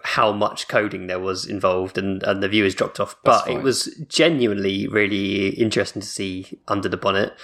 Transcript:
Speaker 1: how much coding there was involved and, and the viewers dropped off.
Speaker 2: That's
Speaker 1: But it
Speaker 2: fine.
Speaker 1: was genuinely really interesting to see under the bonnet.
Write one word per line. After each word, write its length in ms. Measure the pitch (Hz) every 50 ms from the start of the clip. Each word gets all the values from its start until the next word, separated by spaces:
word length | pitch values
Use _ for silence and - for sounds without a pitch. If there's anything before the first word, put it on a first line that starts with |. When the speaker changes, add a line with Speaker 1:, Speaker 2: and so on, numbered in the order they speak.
| -
Speaker 1:
how 260 | - - - 120 107
much 380 | 101 104 104 98 - - - -
coding 400 | - 120 107 104 - 98 92 90
there 100 | 90 92
was 260 | 92 95 92 90 -
involved 540 | - 104 98 92 92 92 92 92 95 - 113
and, 240 | 98 98 95 95 95
and 180 | 101 101 98
the 80 | 101 95
viewers 260 | 104 110 101 95 92
dropped 240 | - 113 - - -
off. 160 | 101 - - _ -
Speaker 2:
That's 180 | 127 120 104 -
Speaker 1:
But 80 | -
it 40 | 123
Speaker 2:
fine. 80 | - 135
Speaker 1:
was 220 | 135 127 - - - - - 151 -
genuinely 760 | - - 160 170 165 135 123 110 101 101 98 95 95 95 101
really 640 | - 104 107 104 98 104 98 101 98 101 101 98 98
interesting 520 | 95 - 117 110 - - 98 - - 107
to 60 | -
see 540 | - - - 101 98 92 92 95 - - - - -
under 200 | 104 101 95 95
the 80 | 95
bonnet. 360 | 90 - 98 98 98 107 - - -